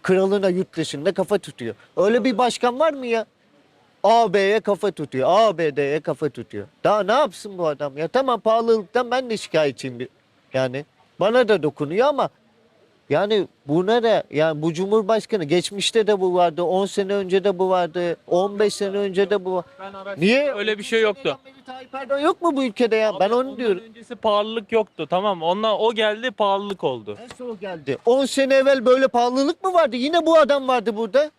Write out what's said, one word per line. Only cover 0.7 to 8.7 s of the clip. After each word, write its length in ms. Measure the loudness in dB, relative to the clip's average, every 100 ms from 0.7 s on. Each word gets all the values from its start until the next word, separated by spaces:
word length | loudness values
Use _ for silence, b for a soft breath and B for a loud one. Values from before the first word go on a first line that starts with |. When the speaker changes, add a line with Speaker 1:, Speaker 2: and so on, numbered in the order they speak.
| -6
Speaker 1:
dışında 360 | -8 -4 -4
kafa 240 | -2 -2 -2
tutuyor. 380 | -4 -10 -10 -10 b 0
Öyle 260 | 2 2
bir 140 | 0 0
başkan 420 | 0 0 -2 0
var 140 | -2
mı 140 | 0 -4
ya? 180 | -4 -4 _ _ _ _ _ _ _
A 300 | 2 4 4
B'ye 260 | 2 2 2
kafa 320 | 0 -2 -2
tutuyor. 360 | -4 -6 -2 2
A 260 | 4 4 2
B 180 | -2 0
D'ye 240 | -2 -2
kafa 300 | -4 -4 -6
tutuyor. 380 | -6 -12 -12 -14 _
Daha 200 | 0 0
ne 80 | 2
yapsın 460 | 0 0 -4 -16 -4
bu 100 | -4
adam 300 | -4 -8 -6
ya? 100 | -2
Tamam 320 | 0 0 0
pahalılıktan 720 | 2 2 2